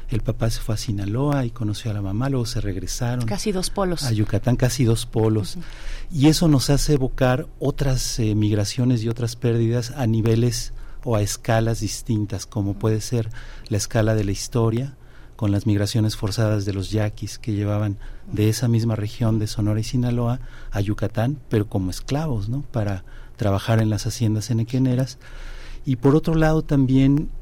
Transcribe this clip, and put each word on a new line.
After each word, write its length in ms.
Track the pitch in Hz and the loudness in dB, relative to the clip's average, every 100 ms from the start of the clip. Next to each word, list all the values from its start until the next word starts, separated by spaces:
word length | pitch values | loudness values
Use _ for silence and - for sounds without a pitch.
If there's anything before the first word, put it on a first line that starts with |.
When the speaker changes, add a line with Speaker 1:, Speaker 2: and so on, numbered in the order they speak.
| - | -4
Speaker 1:
el 140 | 113 | -2
papá 260 | - 107 117 | -2 0 0
se 120 | - | 0
fue 160 | - 107 | -2 -4
a 20 | |
Sinaloa 640 | - 98 101 113 143 143 | -2 -4 -2 0 0 0
y 60 | 123 | -2
conoció 400 | - 104 104 113 | -2 -4 -4 -4
a 40 | |
la 60 | 104 | -4
mamá, 300 | 95 101 135 | -2 -2 0
luego 160 | 135 113 | 0 -2
se 160 | 123 | -2
regresaron 640 | 101 92 - - 120 123 117 | -2 -4 -4 -4 -2 -2 -2
Speaker 2:
Casi 260 | 196 214 | -2 0
dos 160 | 185 175 | 0 -2
polos. 360 | - 185 170 | 0 0 0
Speaker 1:
a 80 | 131 | 0
Yucatán, 440 | 107 107 98 120 120 | 0 2 2 2 2
casi 280 | 123 - | 2 2
dos 200 | 117 113 | 2 2
polos. 520 | - 120 110 107 92 87 | 0 2 2 2 0 -6
Speaker 2:
Ujú. 80 | - - - - - | -8 -8 -6 -6 -4
Speaker 1:
Y 180 | 156 147 | 4 4
eso 200 | 151 170 | 6 6
nos 220 | 139 - | 4 4
hace 240 | 139 - | 2 4
evocar 520 | 147 127 - 127 127 - - | 2 2 2 2 2 -2 -4
otras, 600 | 139 - 135 131 - - | -2 0 0 0 0 0
eh, 160 | 110 | 0
migraciones 680 | 104 107 104 101 - 123 123 | 2 2 2 0 0 2 2
y 80 | 113 | 0
otras 260 | 113 117 117 | -2 -4 -2
pérdidas 540 | 123 117 113 120 117 | 0 2 2 0 -2
a 120 | 147 117 | -2 0
niveles 640 | 113 110 113 120 113 - - - - | 2 4 4 2 0 -6 -8 -10 -10
o 100 | - | -2
a 60 | 110 | 0
escalas 600 | 101 - - 113 113 107 | 0 -2 0 2 2 0
distintas, 640 | 107 - - 110 104 95 - | -2 -6 -2 -2 -2 -6 -6
como 320 | 110 101 98 | -4 -2 0
puede 240 | 113 110 | 0 0
ser 260 | - 120 113 - - - - | -2 -4 -4 -8 -12 -14 -4
la 80 | 104 | -4
escala 380 | - 117 110 | 0 0 2
de 100 | 110 | 2
la 80 | 101 | 0
historia, 600 | 98 - 120 113 113 131 - - - - - | -2 -2 0 2 0 -4 -10 -20 -20 -18 -4
con 160 | 101 | 0
las 140 | 101 110 | 0 2
migraciones 500 | 101 101 117 107 - | 2 2 2 0 0
forzadas 480 | 104 104 107 107 | -4 0 0 0
de 80 | 98 | -2
los 180 | 98 90 | -4 -2
yaquis 480 | 107 107 - 104 - | -2 -2 -4 -10 -10
que 140 | - | -4
llevaban 460 | 104 104 104 107 101 - - - | -2 0 0 -2 -4 -8 -12 -8
de 160 | 101 107 | 2 2
esa 180 | 113 120 | 2 2
misma 300 | 117 113 107 | 2 2 -2
región 420 | 104 - 113 110 | -4 -2 0 2
de 80 | 107 | -2
Sonora 320 | - 104 107 | -2 0 0
y 60 | |
Sinaloa 560 | 110 127 123 120 120 123 - - - | 0 -2 0 0 0 -2 -6 -12 -6
a 80 | 104 | -4
Yucatán, 580 | 101 104 101 - 120 151 - | -2 -2 -2 0 -2 -2 -2
pero 200 | 117 104 | 0 0
como 240 | 98 92 | -2 -2
esclavos, 560 | - - 139 160 113 104 | -4 -4 -2 -2 -2 -2
¿no? 140 | 135 | -4
Para 420 | - 113 101 92 - - - - | -4 -2 -2 -4 -8 -16 -16 -4
trabajar 420 | 104 98 - 113 | 0 0 2 2
en 80 | 110 | 4
las 160 | 104 | 0
haciendas 460 | 113 - 113 110 - | -2 0 0 0 0
enequeneras. 640 | 113 113 131 131 123 131 - - - - - - - - | -2 0 2 2 2 -2 -6 -16 -14 -12 -12 -12 -10 -2
Y 80 | |
por 220 | 127 139 156 | 2 4 4
otro 180 | 170 | 4
lado 280 | 160 160 160 | 2 4 2
también, 680 | 151 143 131 131 135 143 160 - | 2 2 4 6 6 4 0 -6